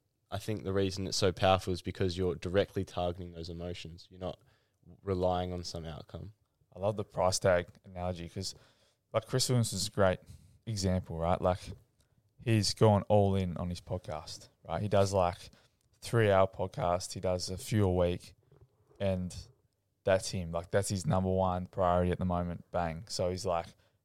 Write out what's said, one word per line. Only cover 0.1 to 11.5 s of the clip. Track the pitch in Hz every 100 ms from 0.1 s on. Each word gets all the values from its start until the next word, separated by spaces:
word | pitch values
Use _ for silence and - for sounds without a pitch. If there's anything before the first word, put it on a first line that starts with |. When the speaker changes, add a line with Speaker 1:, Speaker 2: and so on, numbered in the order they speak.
| _ -
Speaker 1:
I | 101
think | - 104
the | 95
reason | 95 98 92 95
it's | -
so | 98
powerful | 87 95 95 -
is | 90
because | - - 95 87
you're | 92 -
directly | 90 95 95 -
targeting | 92 - 90 90 87
those | 85 85
emotions. | 85 87 87 80 87 -
You're | 92
not | 92 - _ _ _ _ - -
relying | 101 92 90 90 90
on | 90
some | 87 85 82
outcome. | 78 - 90 92 - _ _ _ 90
Speaker 2:
I |
love | 98 104
the | 101
price | - 92 92
tag | 98 87 87 - -
analogy | 90 90 87 85
'cause, | - 90 - _ _ _ _ _
like, | 110 -
Chris | 127 -
Williamson's | 123 113 95 104
a |
great | - 95 90 - - - _ -
example, | 107 95 92 - 82
right? | 82 90
Like, | 92